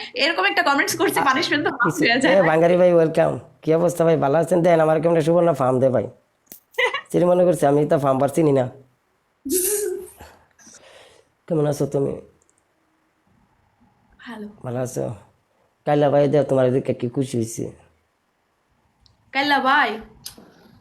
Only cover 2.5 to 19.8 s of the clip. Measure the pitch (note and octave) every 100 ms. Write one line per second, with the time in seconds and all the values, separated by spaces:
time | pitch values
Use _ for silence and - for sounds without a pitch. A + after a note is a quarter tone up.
2.5 | D#3+ E3+ F3 F3+ E3+ D#3+ D#3+ D#3 C3 -
3.5 | _ - E3 E3+ D#3 E3 D#3 C#3 D3+ E3
4.5 | F#3 E3+ E3 D#3 D#3+ D#3+ E3+ D3+ E3+ E3+
5.5 | C#3 C3 C3 C3 A#2+ - - _ _ _
6.5 | - _ - B4+ C#5 - - F3 F3+ F3+
7.5 | D#3 C#3+ C#3+ D3+ E3 C#3 C3 C#3 C#3 D#3
8.5 | C3+ A#2+ - - _ _ _ _ _ C4+
9.5 | F#4 F#4+ G#4 G4+ G4 F4+ - - - _
10.5 | _ - - - - - _ _ _ -
11.5 | E3 D3 C#3+ C#3 C#3+ C#3 - - _ _
12.5 | _ _ _ _ _ _ _ _ _ _
13.5 | _ _ _ A#3+ _ _ _ - A3 G#3
14.5 | - C3 B2 B2 B2 C3+ A2+ _ _ _
15.5 | _ _ _ - D3 D3 C#3+ C#3+ D3 C3+
16.5 | C3 B2+ C3 C3 B2+ B2 C3 B2+ B2 A2+
17.5 | - - - _ _ _ _ _ _ _
18.5 | _ _ _ _ _ _ _ _ C4+ D4
19.5 | C#4 B3+ C#4+